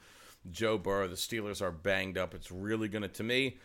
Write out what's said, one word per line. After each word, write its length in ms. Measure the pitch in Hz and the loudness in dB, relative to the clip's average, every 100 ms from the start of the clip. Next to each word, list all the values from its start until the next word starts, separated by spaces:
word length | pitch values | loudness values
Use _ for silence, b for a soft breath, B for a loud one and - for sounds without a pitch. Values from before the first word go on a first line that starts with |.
| B B B B 90 | B B B B -10
Joe 280 | 87 110 110 | 0 2 2
Burrow, 280 | 90 98 95 | 2 2 0
the 80 | 92 | -2
Steelers 460 | - 117 104 98 | -2 -2 -2 -2
are 100 | 95 | -2
banged 460 | 82 98 95 95 92 | 0 2 2 2 0
up. 160 | 90 | -2
It's 180 | - - | -4 -10
really 360 | 90 101 110 110 | -6 -2 0 0
gonna, 200 | 107 98 | -2 -4
to 120 | - | -2
me, 340 | 110 127 135 123 | 0 2 2 -2